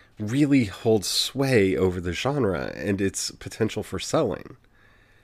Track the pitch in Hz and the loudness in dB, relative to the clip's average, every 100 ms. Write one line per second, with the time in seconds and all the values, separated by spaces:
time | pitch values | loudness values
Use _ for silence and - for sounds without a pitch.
0 | _ - 104 135 147 139 107 - 117 110 | _ -10 -4 2 4 4 4 0 2 2
1 | - - - 127 139 123 95 78 92 90 | 2 -2 -2 -2 2 4 4 4 2 0
2 | 87 85 127 143 107 80 58 50 82 98 | -4 -4 -2 0 0 0 -4 -6 -4 0
3 | 98 - - - - - 110 - - 95 | 0 -2 -8 -10 -12 -4 -4 -4 -6 -8
4 | - 151 127 78 - - _ _ _ _ | -4 -2 0 -4 -10 -20 _ _ _ _
5 | _ _ | _ _